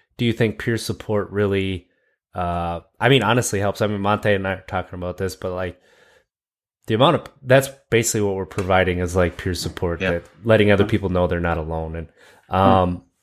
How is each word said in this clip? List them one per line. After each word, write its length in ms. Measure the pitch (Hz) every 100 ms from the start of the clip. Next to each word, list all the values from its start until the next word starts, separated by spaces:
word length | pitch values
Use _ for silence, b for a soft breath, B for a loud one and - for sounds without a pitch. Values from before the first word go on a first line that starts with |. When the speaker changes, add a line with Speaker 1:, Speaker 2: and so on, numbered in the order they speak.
| _ -
Speaker 1:
do 80 |
you 80 | 120
think 260 | 110 113 -
peer 180 | - 113
support 540 | - 104 - 104 92
really, 560 | 98 104 98 95 92 - _ _ _ _
uh, 460 | 90 87 87 85 85 - -
I 100 | 117
mean, 140 | 135
honestly 360 | 104 120 113 101
helps? 220 | 101 -
I 60 | 107
mean, 120 | 101
Monte 300 | 98 104 107
and 160 | 98 95
I 60 |
are 80 | 92
talking 320 | - 95 -
about 240 | 90 90 87
this, 180 | 95
but, 180 | - 95
like, 280 | 90 90 - b b b b b _ _ _ _ _
the 80 | -
amount 220 | 110 151
of, 120 | 135 - _
that's 280 | 131 135 131 - -
basically 320 | 113 113 110
what 140 | 101
we're 100 | 95
providing 540 | 92 - 92 92 92 87
is, 160 | 90
like, 220 | 92 87 -
peer 180 | 95
support, 460 | 87 90 - 90 85
Speaker 2:
Yeah. 100 | 95
Speaker 1:
that 120 | 85 - _
letting 280 | 110 110 104
other 140 | 98
people 240 | 101 104 95
know 160 | 90
they're 140 | 87 87
not 180 | 85 80
alone. 380 | 78 80 80
And, 120 | 82 80 _ b b b
um, 460 | 92 95 95 90
Speaker 3:
Hmm. 60 | 90 _ _